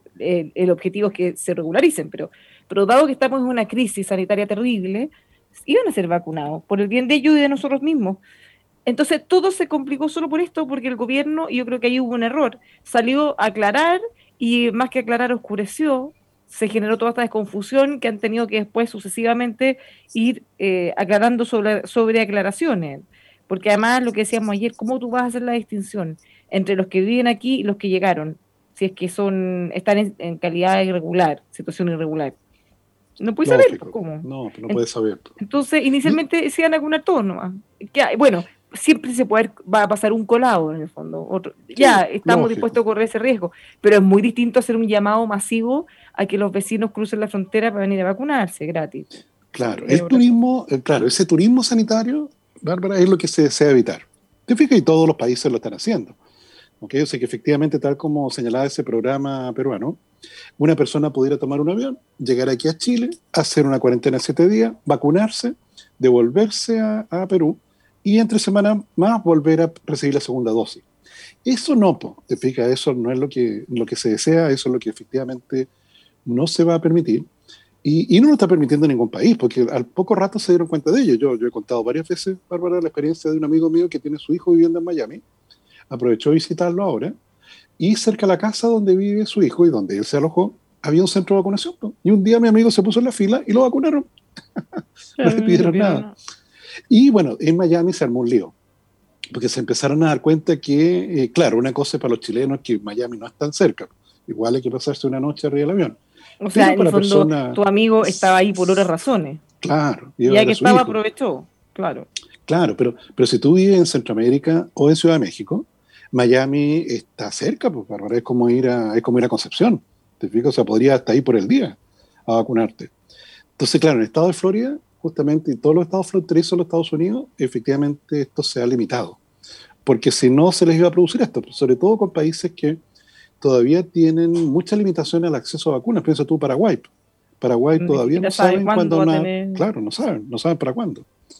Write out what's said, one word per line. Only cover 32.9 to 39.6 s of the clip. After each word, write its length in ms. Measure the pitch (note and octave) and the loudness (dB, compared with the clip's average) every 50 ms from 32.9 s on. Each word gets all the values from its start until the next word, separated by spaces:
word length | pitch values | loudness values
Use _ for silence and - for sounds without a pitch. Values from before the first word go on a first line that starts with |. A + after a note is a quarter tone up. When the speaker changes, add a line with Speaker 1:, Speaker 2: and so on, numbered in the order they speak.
| _ _ _ _ _ - | _ _ _ _ _ -8
Speaker 1:
No 140 | - A3+ G#3+ | -6 -6 -2
puedes 140 | - D#4+ - | -2 2 4
saber, 160 | B4 B4+ C5+ | 6 6 6
Speaker 2:
Lógico. 240 | A#4+ B3+ - - - | 4 4 -2 -8 -12
Speaker 1:
¿cómo? 280 | - A3+ F3 D#3+ D3+ D#3 | -10 -10 -10 -10 -10 -10
Speaker 2:
No, 220 | E3+ B2+ C3+ C3+ - G#2 - G#2 | -12 -12 -12 -10 -12 -12 -12 -12
no 100 | A2 A2+ | -8 -4
Speaker 1:
En-, 60 | G#2 | -4
Speaker 2:
puedes 160 | A#2+ A#2 - | -4 -4 -4
saber. 300 | - A#2 A2 G#2+ F#2+ - - - _ - | -4 -4 -4 -4 -4 -6 -12 -20 _ -16
Speaker 1:
entonces, 460 | G#3 G3+ - C#4+ C#4 - D#4 D4+ A#3+ | -10 -4 -4 -4 -2 0 -2 0 0
inicialmente 580 | C4+ C4+ C#4+ B3+ D#4 D4 D#4+ D#4+ C4+ E4 E4 | 0 0 0 2 2 0 0 0 -2 -2 -2
decían 300 | - - - - E4 D#4+ | -2 -2 -2 -2 0 0
vacunar 300 | D#4+ D#4 C#4+ D4+ D#4 D#4 | 0 -2 -2 -2 -4 -2
todos 220 | D#4 - F4+ C4+ G#3 | -2 0 0 0 0
nomás. 280 | F#3+ F3 - - F3+ F#3 G3 - _ _ - G#3 - | -2 -4 -6 -8 -10 -12 -14 -18 _ _ -20 -20 -4
Que 100 | - C#4+ | 0 0
hay, 140 | B3+ - - | 0 0 2
bueno, 280 | G#3+ D4 C4 F#3+ F3 F3 - _ _ _ _ | 4 4 4 4 2 -2 -8 _ _ _ _
siempre 420 | - - - D#4 D#4 A3+ - B3+ A#3+ | -16 -2 2 2 2 2 0 -4 -2
se 100 | B3 B3 | -2 0
puede 200 | F3 G#3+ A3 A3+ | 2 2 0 0
haber, 120 | G#3 - - | 0 -6 -14